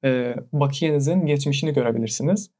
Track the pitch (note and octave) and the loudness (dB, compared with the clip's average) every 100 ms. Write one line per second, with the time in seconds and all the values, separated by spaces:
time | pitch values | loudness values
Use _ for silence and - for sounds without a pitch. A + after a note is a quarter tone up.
0 | C3+ B2+ B2 A#2 B2 D3 C#3 C#3 D#3+ D3 | 0 0 -2 -6 -6 0 0 0 0 2
1 | C#3 F#3 D#3+ D3 C#3+ C#3 D#3+ C#3 A#2+ A2+ | 2 2 2 0 0 -2 0 0 0 0
2 | A2+ - D3 G3 - _ | -4 -2 0 0 -2 _